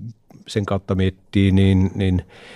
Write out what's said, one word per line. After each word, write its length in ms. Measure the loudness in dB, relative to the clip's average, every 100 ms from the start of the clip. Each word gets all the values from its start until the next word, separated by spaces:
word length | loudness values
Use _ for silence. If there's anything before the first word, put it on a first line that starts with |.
| -20 -20 _ -20 -10
sen 180 | -6 -4
kautta 300 | -4 -4 -2
miettii, 560 | -2 -4 _ 0 2
niin, 400 | 4 4 2 0 -2
niin, 300 | -2 -2 -6 -16 -20